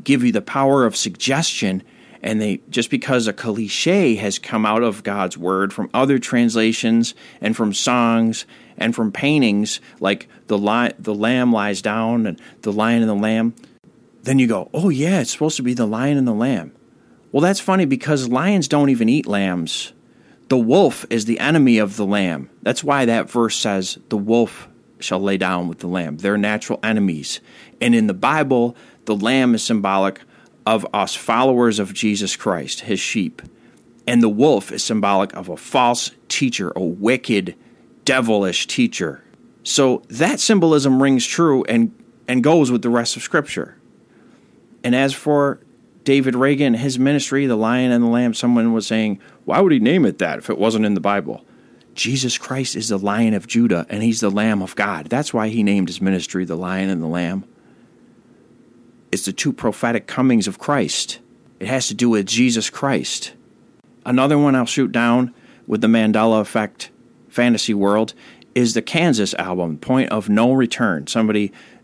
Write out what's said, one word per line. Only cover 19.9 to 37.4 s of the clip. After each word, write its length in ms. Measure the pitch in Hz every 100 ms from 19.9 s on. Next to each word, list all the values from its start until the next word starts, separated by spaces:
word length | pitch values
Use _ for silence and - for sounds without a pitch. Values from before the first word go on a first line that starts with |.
| - _ _ _ _ -
The 100 | 131
wolf 480 | 113 160 165 - -
is 160 | 113 107
the 140 | 117
enemy 380 | 131 160 135 113
of 200 | 104 101
the 80 | 98
lamb. 440 | 101 92 78 67 _
That's 200 | 101 127
why 200 | 147 143 123
that 240 | 113 -
verse 280 | 120 117 -
says, 400 | 110 98 95 - -
"The 80 | 110
wolf 520 | 101 117 113 - - _ _ -
shall 200 | - 92
lay 180 | 98 95
down 300 | 92 92 87
with 120 | 82
the 80 | 90
lamb." 300 | 90 82 76
They're 200 | 98 104
natural 420 | 104 107 - -
enemies. 580 | 110 110 101 78 71 - - - - -
And 140 | 123
in 140 | 117 107
the 60 |
Bible, 640 | 92 117 156 139 127 120 117 - _ -
the 100 | 101
lamb 380 | 107 131 127
is 80 | 113
symbolic 600 | - 113 98 98 98 95 - _ _ _ -
of 200 | 110 -
us 200 | 104 92
followers 640 | - - 117 135 123 120 107
of 160 | 98
Jesus 420 | 98 110 104 98 -
Christ, 460 | - 87 67 -
his 180 | - 95
sheep. 420 | - 113 87 - - _ _ _ _ _ -
And 160 | 120
the 60 | 113
wolf 420 | 104 143 117 98
is 120 | -
symbolic 480 | - 110 101 98 101 95
of 120 | 90
a 100 | 80
false 540 | - 139 123 120 - - -
teacher, 440 | - 135 - 92 -
a 80 |
wicked, 680 | 90 90 104 127 - 107